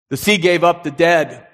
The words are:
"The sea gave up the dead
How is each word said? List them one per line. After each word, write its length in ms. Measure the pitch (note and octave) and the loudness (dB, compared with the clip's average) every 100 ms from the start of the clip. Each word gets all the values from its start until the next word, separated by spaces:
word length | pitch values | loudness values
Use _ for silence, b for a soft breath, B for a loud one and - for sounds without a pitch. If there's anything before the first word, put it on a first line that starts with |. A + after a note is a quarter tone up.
| - | -12
"The 80 | C3+ | -6
sea 200 | - G#3 | 0 0
gave 260 | F3 F3 | 2 2
up 200 | E3+ E3+ | 0 0
the 80 | - | -4
dead 560 | C#3 E3+ E3+ C#3 - - | 0 2 2 -2 -10 -20